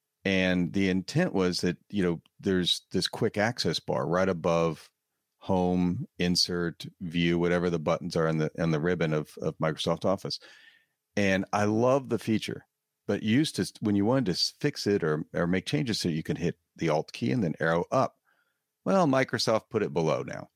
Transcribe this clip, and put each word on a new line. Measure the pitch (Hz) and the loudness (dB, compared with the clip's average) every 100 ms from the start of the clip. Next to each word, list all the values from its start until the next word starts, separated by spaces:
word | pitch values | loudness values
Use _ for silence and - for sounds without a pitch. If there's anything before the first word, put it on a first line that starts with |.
| _ _ | _ _
And | 98 95 92 90 87 | -2 2 2 2 0
the | 98 95 | 0 2
intent | 92 90 151 185 | 0 -2 -2 0
was | 98 92 87 | 2 0 0
that, | 90 - _ | -2 -2 _
you | 104 | -2
know, | 90 82 - - | 0 -2 -8 -6
there's | 101 92 87 - - | 0 2 2 -2 -2
this | 95 - | -2 -2
quick | - 110 104 | -2 -2 0
access | 107 120 92 78 | -2 0 -2 -4
bar | - 76 71 | -4 -4 0
right | 87 95 | 2 2
above | 87 85 85 82 78 - _ _ _ _ _ | 0 2 2 2 -2 -10 _ _ _ _ _
home, | - 95 90 90 90 98 - - | -2 0 2 2 2 0 -6 -4
insert, | 90 87 - 87 85 - - - | 0 0 0 -2 -4 -6 -14 -12
view, | 90 85 85 85 | -6 0 2 2
whatever | 87 87 87 | 2 2 2
the | 85 | 0
buttons | 76 82 90 85 | 0 -2 -2 0
are | 80 | 0
in | 80 | 0
the, | 78 - | -2 -2
in | 82 | 0
the | 78 | 0
ribbon | 85 87 80 | 0 0 0
of, | 78 73 - | -2 -4 -6
of | 82 - | -6 -2
Microsoft | 80 76 - 82 | -4 -2 -2 -2
Office. | - 95 76 - - - - - _ _ _ - | 0 -2 -4 -10 -12 -20 -20 -20 _ _ _ -2
And | 98 95 95 | 2 2 0
I | 104 | 0
love | 104 110 123 139 120 | 2 2 2 2 0
the | 113 | -4
feature, | - 107 - - - _ _ _ - | 0 -2 -2 -10 -14 _ _ _ -4
but | 101 | -2
you | 107 123 | 2 2
used | 156 - | 2 -2
to, | 92 - | -4 -2
when | 107 101 | 0 2
you | |
wanted | 101 135 101 | 2 2 0
to | |
s-, | 85 - - | -2 -4 -2
fix | 147 - 104 | -4 -2 0
it | 101 | 0
or, | 80 76 - | 2 -2 -4
or | 85 85 | -2 0
make | 92 - | -2 -2
changes | 143 135 98 | -2 -2 -2
to | 90 | -2
it, | |
you | 80 | -2
can | - 80 | -4 -4
hit | 85 - _ - | -4 -4 _ -6
the | 80 | 0
Alt | 76 - | 0 -2
key | - 120 | -4 -2
and | 131 | 0
then | 87 - | 0 0
arrow | 80 85 - | 0 0 0
up. | 127 - - _ _ _ _ _ _ | 0 0 -4 _ _ _ _ _ _
Well, | - 190 165 | 0 2 4
Microsoft | 131 127 117 - 110 - | 2 0 0 0 0 0
put | 110 | -2
it | 87 | 0
below | 71 80 65 | 0 0 0
now. | 62 50 - | -4 -10 -12